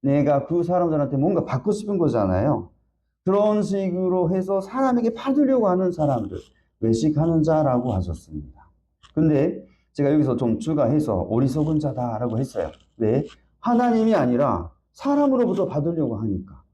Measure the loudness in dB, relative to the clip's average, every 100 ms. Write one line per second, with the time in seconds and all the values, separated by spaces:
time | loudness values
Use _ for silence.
0 | 0 2 2 0 0 -2 0 0 0 0
1 | 0 0 0 0 -2 -4 -2 -4 -2 0
2 | 0 2 0 2 0 -2 -6 _ _ _
3 | _ _ 0 2 4 2 0 -2 -2 -2
4 | 0 0 0 -2 -2 -4 -4 -2 0 2
5 | 0 -2 -2 0 2 2 2 2 0 0
6 | 0 0 -4 -10 -14 _ _ _ 0 2
7 | 2 2 2 2 2 2 2 0 0 -2
8 | -2 -8 -10 -14 -14 -20 -20 _ _ _
9 | -10 0 2 2 0 -2 -12 _ _ -4
10 | 0 2 2 0 0 -2 -2 0 2 2
11 | 0 -2 0 0 0 0 0 0 -2 -4
12 | -6 -4 -4 -4 -4 -4 -8 -8 _ _
13 | 0 0 -2 -12 _ _ 0 2 2 2
14 | 2 2 2 2 0 -2 -6 _ _ -8
15 | -2 2 2 2 0 0 -2 -2 -2 -2
16 | -2 -2 -4 -4 -8 -18 _